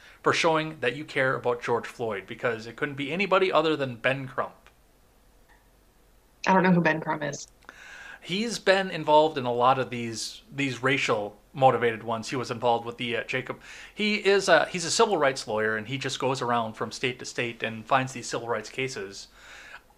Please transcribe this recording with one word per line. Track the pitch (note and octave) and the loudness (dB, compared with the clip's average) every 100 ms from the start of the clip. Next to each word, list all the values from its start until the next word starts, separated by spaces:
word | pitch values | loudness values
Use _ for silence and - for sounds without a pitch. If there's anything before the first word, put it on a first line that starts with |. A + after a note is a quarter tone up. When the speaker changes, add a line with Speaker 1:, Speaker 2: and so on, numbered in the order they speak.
| - - | -20 -2
Speaker 1:
for | - | 2
showing | B2+ F3 D#3+ D#3 D#3 | 4 4 2 0 -2
that | D#3+ C#3 | -2 -2
you | |
care | D3+ C#3+ C3 C3 | -4 0 0 0
about | B2 A#2+ | -2 -2
George | - A#2 A2+ | 0 -2 -2
Floyd, | - A#2 G2+ F#2+ | -6 -4 -4 -8
because | A#2 B2+ A2+ A2+ | -6 -4 -4 -8
it | A#2 | -6
couldn't | D3 C3+ | -6 -4
be | C#3 | -6
anybody | E3+ G3 F#3 F#3+ | -4 2 4 4
other | D3+ D#3+ D3 | 4 2 2
than | C3+ A#2+ | -2 -2
Ben | C3 C3+ C3 | -2 -2 -4
Crump. | - G2 - _ _ _ _ _ _ _ _ _ _ _ _ _ _ _ _ _ _ - | -6 -8 -10 _ _ _ _ _ _ _ _ _ _ _ _ _ _ _ _ _ _ 2
Speaker 2:
I | |
don't | F#3+ | 4
know | F3+ | 6
who | F3 | 4
Ben | E3 D#3 | 4 0
Crump | D#3 D#3 | -4 -6
is. | D3 C#3+ - _ - - - - - - | -6 -10 -14 _ -20 -20 -20 -20 -20 -16
Speaker 1:
He's | - F#3 A#3 F#3+ | -8 -4 -4 0
been | - F#3+ F#3 | 4 4 2
involved | E3+ D3+ D3+ D#3 D3 | -4 4 6 6 2
in | B2 | -2
a | |
lot | A#2+ B2 C3 | 4 4 4
of | A#2 | 0
these, | A#2+ A#2 A2 - - - | -4 -6 -6 -10 -12 -12
these | C#3 C#3 A#2+ | -4 -4 0
racial | C3 C3+ - A2+ G#2 - _ | 0 2 2 0 -2 -10 _
motivated | D3+ C3 A#2+ A#2 A2 | 4 4 6 2 -2
ones. | A2 A2+ A2 | -4 -6 -4
He | C#3 | -6
was | A2+ | -6
involved | A#2+ B2 A#2 A2 | -2 2 2 0
with | A#2 | -8
the, | B2 A2+ | -6 -4
uh, | - | -4
Jacob. | B2+ B2+ B2+ - - - | -6 -6 -10 -14 -18 -14
He | - G#3 G#3 | -4 -2 0
is | G3 G3 F#3+ | 2 4 6
a, | D#3+ - | 4 4
he's | F3+ E3 | -2 0
a | |
civil | - A#3 F#3 | 2 4 4
rights | C#3+ C3+ - | 2 0 -2
lawyer, | G#2+ A2 G#2+ | -2 0 -2
and | G#2 | -4
he | C3+ | -6
just | C3 - | -6 -2
goes | C3 C3+ | -2 -2
around | A#2+ A#2+ A2 | 0 -2 -2
from | A2 A2+ | -6 -8
state | - C3 B2 | -6 -6 -6
to | A2 | -10
state | - A#2+ A2+ | -6 -6 -6
and | A#2 A2+ A2 | -8 -8 0
finds | C3+ C3 | 0 0
these | B2+ A#2 | -8 -8
civil | C3+ A#2 | -6 -4
rights | A2 G#2+ | -4 -6
cases. | - C3 A2+ G2 G2 - - - - - - _ | -6 -6 -6 -10 -12 -18 -20 -20 -20 -20 -20 _